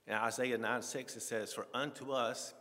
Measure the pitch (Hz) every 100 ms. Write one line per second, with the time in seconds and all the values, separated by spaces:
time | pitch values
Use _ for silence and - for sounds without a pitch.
0 | - 107 113 110 127 117 110 123 - 139
1 | 127 117 - 113 101 - - 123 143 143
2 | 131 131 117 127 - -